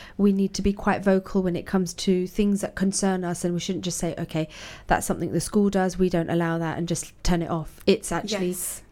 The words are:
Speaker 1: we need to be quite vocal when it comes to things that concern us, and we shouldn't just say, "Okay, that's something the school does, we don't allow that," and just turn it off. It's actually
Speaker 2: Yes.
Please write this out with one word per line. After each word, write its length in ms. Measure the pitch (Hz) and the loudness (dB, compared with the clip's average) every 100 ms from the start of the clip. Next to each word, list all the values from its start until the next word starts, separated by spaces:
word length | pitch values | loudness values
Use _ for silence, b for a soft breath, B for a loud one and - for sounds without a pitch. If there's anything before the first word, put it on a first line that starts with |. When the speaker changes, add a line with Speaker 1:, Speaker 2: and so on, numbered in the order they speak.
| B - | B 2
Speaker 1:
we 140 | 202 | 4
need 180 | 196 196 | 4 0
to 80 | - | 0
be 140 | 208 | 0
quite 280 | 202 - 170 | 0 0 2
vocal 400 | 196 190 190 196 | 4 2 2 0
when 140 | 185 170 | 0 -2
it 80 | |
comes 300 | - 190 175 | 0 0 0
to 320 | - - 180 180 | -2 0 0 0
things 340 | - 202 196 | 0 2 2
that 140 | - | -2
concern 500 | - 190 190 196 185 | -2 -2 2 0 0
us, 180 | 175 170 | -2 -2
and 120 | 180 | -2
we 60 | 175 | -2
shouldn't 240 | - 190 | -4 -4
just 140 | 185 160 | -4 -4
say, 160 | 170 - | -4 -4
"Okay, 300 | 160 160 156 B B B - | -4 -4 -4 B B B 0
that's 200 | 185 - | 0 0
something 260 | - 165 | -2 -2
the 80 | 165 | -2
school 280 | - 214 202 | 0 2 4
does, 280 | 196 185 180 | 2 0 2
we 100 | 185 | 2
don't 220 | 175 165 | 2 0
allow 260 | 170 165 165 | 0 0 -2
that," 180 | 165 - | -4 -4
and 80 | 170 | -2
just 240 | 165 - - | -4 -6 -4
turn 180 | - 175 | 0 2
it 80 | 165 | 0
off. 280 | 165 156 - - | -4 -6 -2 2
It's 240 | - - | 2 0
actually 380 | 170 196 208 180 | -4 -4 -2 -2
Speaker 2:
Yes. 340 | 180 - - - | -4 -8 -10 -2